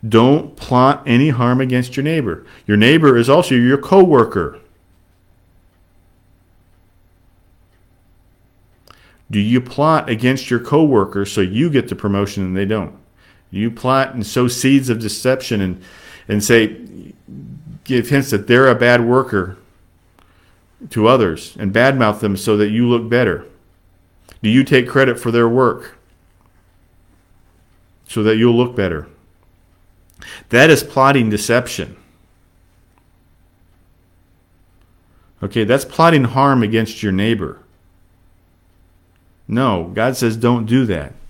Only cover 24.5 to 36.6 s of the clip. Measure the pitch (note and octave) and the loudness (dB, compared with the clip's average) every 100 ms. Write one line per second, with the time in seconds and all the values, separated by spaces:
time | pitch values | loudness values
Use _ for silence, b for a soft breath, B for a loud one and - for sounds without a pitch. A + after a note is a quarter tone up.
24.5 | B2 C#3 C3+ B2 C#3 C3 A#2+ A#2 A#2 A#2 | 0 2 0 0 0 0 0 -2 0 2
25.5 | A#2+ B2+ - - _ _ _ _ _ _ | 2 0 -2 -14 _ _ _ _ _ _
26.5 | _ _ _ _ _ _ _ _ _ _ | _ _ _ _ _ _ _ _ _ _
27.5 | _ _ _ _ _ _ - G#2+ A2 A#2+ | _ _ _ _ _ _ -2 0 2 2
28.5 | A#2 B2 A#2+ F#2+ D#2+ C#2+ _ _ _ _ | 2 -2 -4 -6 -6 -12 _ _ _ _
29.5 | _ _ _ _ _ _ _ B B B | _ _ _ _ _ _ _ B B B
30.5 | A#2 D#3 D#3 - - C3+ C#3 A2+ G#2 - | 4 6 4 0 0 2 2 0 -2 -2
31.5 | A#2+ B2 - D#2 - _ _ _ _ _ | -2 -2 -12 -12 -14 _ _ _ _ _
32.5 | _ _ _ _ _ _ _ _ _ _ | _ _ _ _ _ _ _ _ _ _
33.5 | _ _ _ _ _ _ _ _ _ _ | _ _ _ _ _ _ _ _ _ _
34.5 | _ _ _ _ _ _ _ _ _ G2+ | _ _ _ _ _ _ _ _ _ -6
35.5 | A#2 G#2+ C3+ - - E3 D#3+ A#2+ C3+ C#3 | -4 0 0 -2 2 4 4 2 0 2
36.5 | C3 | 2